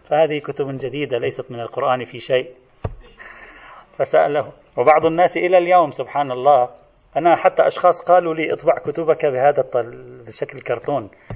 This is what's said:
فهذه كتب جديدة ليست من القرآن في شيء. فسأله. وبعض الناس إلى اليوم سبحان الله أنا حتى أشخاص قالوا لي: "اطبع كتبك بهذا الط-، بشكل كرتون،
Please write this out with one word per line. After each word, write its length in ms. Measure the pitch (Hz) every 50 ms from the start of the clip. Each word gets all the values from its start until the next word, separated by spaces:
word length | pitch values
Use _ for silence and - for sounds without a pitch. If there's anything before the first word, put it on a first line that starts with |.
| _ -
فهذه 300 | 151 151 160 147 151 147
كتب 380 | - - 135 - 143 139 135
جديدة 400 | 131 139 123 123 147 143 123 123
ليست 340 | 117 127 139 - - 123 -
من 80 | 123 117
القرآن 440 | 117 110 - 127 131 135 127 127 117
في 160 | - - 120
شيء. 340 | - - 135 127 127 - - _ _ _ _ _ - - - - - - - - - - - - - - - - - - - - - _ _
فسأله. 540 | - 165 - - 156 156 151 147 147 135 - - - _ _ _
وبعض 280 | 120 123 147 151 - 151
الناس 320 | 165 160 170 180 170 -
إلى 200 | 170 175 175 185
اليوم 320 | 180 175 175 180 180 165 143
سبحان 420 | - - 127 - - 139 143 135
الله 380 | 123 123 127 143 147 127 123 123 - - _ _ _ _ _ _ -
أنا 200 | 147 160 175 160
حتى 320 | - - 190 - - 151
أشخاص 440 | - - - - 180 165 - - -
قالوا 220 | 175 180 175 165 160
لي: 200 | 160 151 - -
"اطبع 200 | 143 147 160 143 - -
كتبك 400 | 151 139 165 165 151 156 - -
بهذا 360 | 147 127 127 131 143 147 139
الط-، 240 | 127 - - 120 117 117 123 127 127 123 127 127 117
بشكل 340 | 113 107 - 147 - - 131
كرتون، 480 | - - 120 - - - 143 131 107 95 - _ _ - -